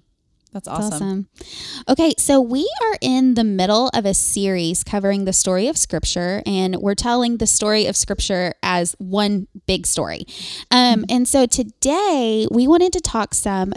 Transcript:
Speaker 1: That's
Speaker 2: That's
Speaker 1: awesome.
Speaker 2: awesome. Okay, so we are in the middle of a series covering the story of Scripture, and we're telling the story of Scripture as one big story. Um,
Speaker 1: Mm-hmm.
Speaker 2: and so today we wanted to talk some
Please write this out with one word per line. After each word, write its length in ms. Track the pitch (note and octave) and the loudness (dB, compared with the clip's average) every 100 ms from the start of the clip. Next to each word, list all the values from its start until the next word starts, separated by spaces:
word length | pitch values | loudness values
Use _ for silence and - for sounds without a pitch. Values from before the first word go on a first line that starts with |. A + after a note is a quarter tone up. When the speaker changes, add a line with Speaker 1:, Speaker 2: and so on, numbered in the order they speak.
| _ _ _ _ _ | _ _ _ _ _
Speaker 1:
That's 140 | G3 - | -14 -8
Speaker 2:
That's 160 | D#3 G#3 | -6 -4
Speaker 1:
awesome. 360 | D#3 G3 F#3+ G3 - | -4 -4 -4 -8 -14
Speaker 2:
awesome. 500 | - - - C#4+ - | -20 -16 -14 -8 0
Okay, 240 | C4+ E4 - | 2 2 2
so 240 | - C#4 | 2 4
we 260 | A#3+ C4 G4 E5+ | 2 0 -2 -2
are 160 | A4+ G#4+ | -2 0
in 360 | B3+ B3+ C4 A#3+ | 0 2 4 4
the 80 | |
middle 460 | A3 F#3+ F#3 G#3+ C4 | 2 2 2 2 0
of 120 | A#3 G3+ | 0 0
a 80 | F#3+ | 0
series 680 | - - G3 F#3 E3 F3 | 0 0 0 0 -2 -2
covering 420 | - G#3 G3 G3 G3 | -2 -2 0 0 0
the 80 | |
story 340 | - - F#3 A#3 | 0 0 0 0
of 100 | D#4+ | 0
Scripture, 640 | - D#3+ - F3+ F3 G3 - | -2 -2 -2 -2 -2 -4 -2
and 300 | G3 F#3 F#3 | 0 0 0
we're 180 | G3 G3+ | -2 -2
telling 420 | A#3+ A#3+ A#3+ A#3 | 0 0 0 0
the 80 | A3 | 0
story 400 | - G#3+ G#3+ G#3 | 0 2 2 2
of 100 | - | -2
Scripture 600 | - G3 - F#3 F3+ - | -2 -2 -2 -2 -2 -4
as 320 | F#3 F3+ F3 - | -2 0 -2 -4
one 500 | F#3 G3 G#3 G3+ G3 - - | -4 0 0 0 -4 -8 -2
big 180 | F#3+ - | -2 -2
story. 400 | - F#2 D#2+ - - - - - | -2 -4 -6 -12 -14 -14 -14 0
Um, 300 | B3 B3 A3 | 4 4 2
Speaker 1:
Mm-hmm. 20 | - | 2
Speaker 2:
and 180 | B3 B3 | 0 2
so 180 | C#4 B3 | 2 2
today 1000 | - A3 - C4 E4 G#4 D4+ A3+ A3 G#3+ | 0 -4 -4 0 0 2 0 0 0 0
we 160 | A#3 B3+ | 2 4
wanted 260 | F4 F4+ | 4 4
to 80 | F4+ | 0
talk 340 | - A3+ G#3 - | -4 -4 -2 -2
some 360 | - G3 F#3 | -2 -2 -2